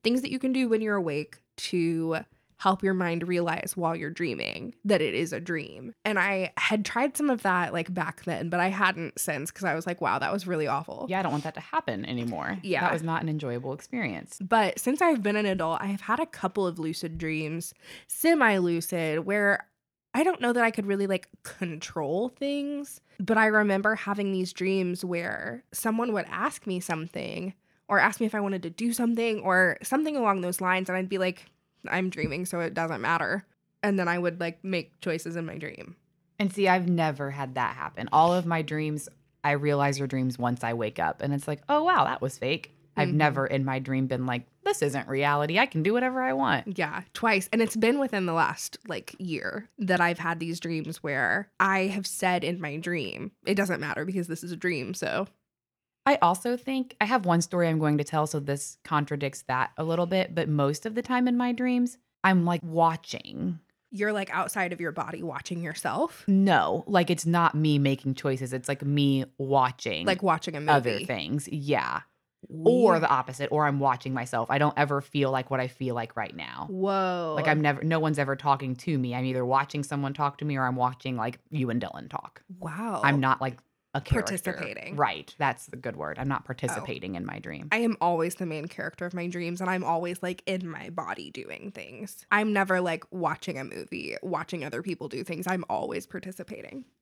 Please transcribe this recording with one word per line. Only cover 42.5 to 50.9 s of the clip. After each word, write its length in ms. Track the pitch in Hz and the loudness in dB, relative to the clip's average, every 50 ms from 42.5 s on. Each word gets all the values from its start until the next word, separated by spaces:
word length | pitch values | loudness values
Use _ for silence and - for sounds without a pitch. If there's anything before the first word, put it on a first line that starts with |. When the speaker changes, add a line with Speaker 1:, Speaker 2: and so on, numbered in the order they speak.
| 139 110 - - _ _ _ _ _ | -2 -2 -4 -14 _ _ _ _ _
Speaker 2:
I've 120 | 165 143 139 | 0 2 2
Speaker 1:
Mm-hmm. 80 | 143 | 4
Speaker 2:
never 280 | 151 156 147 - 139 135 | 4 4 4 4 2 0
in 200 | - - 135 135 | 0 0 0 0
my 140 | 135 131 131 | 0 -2 -4
dream 280 | 131 131 135 131 131 | -2 -2 0 0 0
been 180 | 131 131 127 127 | 0 0 -2 -2
like, 220 | 127 120 123 123 _ _ _ _ | -2 -2 -4 -6 _ _ _ _
"This 180 | 392 403 - | -2 0 2
isn't 280 | 156 143 127 277 - - | 0 0 0 -2 -4 -2
reality. 500 | 135 135 143 143 143 147 147 156 165 202 | 0 2 4 4 4 4 2 2 4 2
I 60 | 262 | 2
can 180 | 269 - 165 156 | 2 2 0 2
do 80 | 196 220 | 2 2
whatever 280 | 240 254 254 254 262 | 2 2 0 0 0
I 100 | 254 262 | 0 0
want." 460 | 262 269 269 - - 131 - 208 185 185 | 0 2 2 2 2 0 0 -6 -4 -4
Speaker 1:
Yeah, 220 | 170 147 - 180 180 _ _ | -4 -2 -4 -8 -10 _ _
twice. 360 | - - 233 214 196 190 - | -2 0 2 2 2 2 0
And 100 | - 233 | 2 2
it's 140 | 226 220 - | 2 2 2
been 240 | 226 220 226 262 285 | 2 4 4 4 2
within 260 | 277 254 - 202 185 | 0 0 0 0 0
the 60 | 175 165 | 2 2
last, 440 | 165 156 - 156 - - - - - _ | 2 2 2 0 -6 -10 -10 -12 -14 _
like, 260 | 190 160 185 - - - - | -8 -8 -8 -8 -12 -12 -10
year 500 | 190 175 156 - - - - 202 214 - _ - | -6 -4 -4 -4 -4 -6 -6 -8 -10 -12 _ -6
that 200 | 208 185 185 175 | 0 0 4 4
I've 180 | 175 175 175 | 4 2 2
had 220 | 170 165 165 165 165 | -2 -2 -4 -4 -4
these 220 | 165 165 165 170 | -4 -6 -6 -6
dreams 420 | - 170 170 160 151 156 | -4 -4 -4 -4 -4 -6